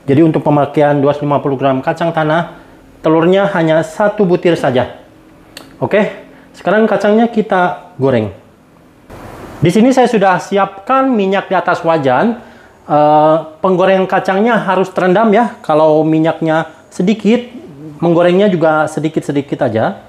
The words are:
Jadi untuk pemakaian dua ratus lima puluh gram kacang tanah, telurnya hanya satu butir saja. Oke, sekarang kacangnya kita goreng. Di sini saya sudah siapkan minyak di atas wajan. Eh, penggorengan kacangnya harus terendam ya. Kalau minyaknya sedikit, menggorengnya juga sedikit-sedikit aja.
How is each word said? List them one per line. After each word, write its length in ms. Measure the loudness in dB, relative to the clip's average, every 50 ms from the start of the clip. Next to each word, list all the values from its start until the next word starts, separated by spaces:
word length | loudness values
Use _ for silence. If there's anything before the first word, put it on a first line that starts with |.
Jadi 240 | _ 2 2 4 4
untuk 160 | 2 2 0
pemakaian 560 | 0 0 0 0 0 0 0 0 2 2 2
dua 160 | 2 2 0 0
ratus 80 | -2
lima 160 | -2 -2 -2
puluh 180 | -2 -2 -4 -4 0
gram 160 | 0 0 -2
kacang 320 | 0 -2 -4 -4 -2 -4 -4
tanah, 480 | -2 -2 -2 0 0 -2 -2 -6 -12 -20 -20 -20 -20 -20 -20 -20 -20 -6 -2
telurnya 400 | 0 2 2 2 2 2 2 0 0 -2
hanya 320 | -2 0 2 0 0 -2
satu 400 | -4 -4 -2 -2 -2 0 0 0
butir 320 | 0 0 0 0 0 0
saja. 400 | 0 -2 -2 0 -2 -2 -4 -10 -20 -20 -20 -20 -20 -20 -20 -20 -20 -20 -20 -20 -20 -20 -20 -10
Oke, 320 | -8 -6 -2 0 0 0 -2 -4 -12 -20 -20 -20 -20 -20 -20 -20
sekarang 320 | -6 -4 -2 0 2 2 0
kacangnya 400 | 0 0 0 2 2 2 0 0
kita 640 | 0 -4 -2 0 0 0 0 -2 -4 -8 -14 -20 -8 -2
goreng. 320 | -2 0 0 0 -2 -4 -8 -16 -20 -20 _ _ _ _ _ _ _ -20 _ _ _ -20 -20 -20 -20 -20 -20 -20 -20 -20 -6 0
Di 80 | 0 2
sini 240 | 4 4 4 4 4
saya 160 | 4 2 2
sudah 320 | 2 2 2 2 2 0
siapkan 640 | -2 -4 -2 -2 -2 -2 -4 -14 -4 -2 0 0 0
minyak 440 | 0 0 0 0 0 -2 -2 -2 -2
di 60 | -2
atas 280 | -2 0 0 -2 -2 0
wajan. 560 | -2 0 0 2 0 2 2 2 0 -2 -4 -12 -20 -20 -20 -20 -20 _ _ _ 0
Eh, 460 | 2 2 4 4 4 4 4 4 2 0 -2 -8 -10 -4
penggorengan 480 | -2 0 2 2 2 2 2 2 0 0
kacangnya 480 | -2 -2 -2 -2 -2 0 0 0 0
harus 320 | 0 0 0 0 0 -2 -2
terendam 400 | -2 -2 0 2 2 2 2 2
ya. 240 | 2 2 0 0 -4 -10
Kalau 400 | -4 -2 0 2 2 4 2 2
minyaknya 640 | 2 2 0 0 0 0 -2 -2 -2 -2 0 -2 -2 -4 -12 -20 -20 -20
sedikit, 560 | -6 -2 0 0 0 0 0 0 0 0 -2 -8 -18 -20 -20 -20 -20 -18 -18 -18 -10 -2
menggorengnya 480 | 0 2 2 4 2 2 2 2 2 2
juga 400 | 2 2 2 2 2 0 -2 -2
sedikit-sedikit 800 | -4 -6 -6 -4 -4 -4 -6 -2 -4 -4 -4 -4 -6 -4 -4 -2
aja. 320 | 0 -2 -2 -2 -4 -8 -18